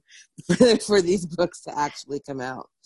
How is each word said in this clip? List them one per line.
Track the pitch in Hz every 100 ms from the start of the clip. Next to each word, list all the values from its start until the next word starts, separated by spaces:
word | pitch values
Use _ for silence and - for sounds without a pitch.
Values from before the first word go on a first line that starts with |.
| _ -
<laughs> | _ - -
for, | 175 240 214
for | - 202
these | 175 196 170
books | 170 175 - -
to | 147
actually | 143 - 131 143 -
come | 135
out. | 127 127 - _